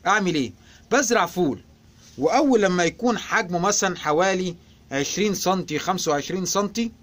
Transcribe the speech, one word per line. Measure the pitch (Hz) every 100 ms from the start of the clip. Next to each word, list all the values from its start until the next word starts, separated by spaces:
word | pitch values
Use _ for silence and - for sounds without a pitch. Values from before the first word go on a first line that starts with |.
| 170
أعمل | 208 185
إيه؟ | 160 120 - - - -
بزرع | 254 294 226 175
فول، | - 160 107 - - - - - -
وأول | 151 233 294 240
لما | 196 180
يكون | 170 160 240 214
حجمه | - 196 185 175
مثلًا | 185 202 196 170
حوالي | 151 151 190 190 185 170 - - -
عشرين | 135 139 - 208
سنتي، | 190 180 180 165 151
خمسة | 170 185 160
وعشرين | 143 139 180
سنتي | 180 196 202 202 226 -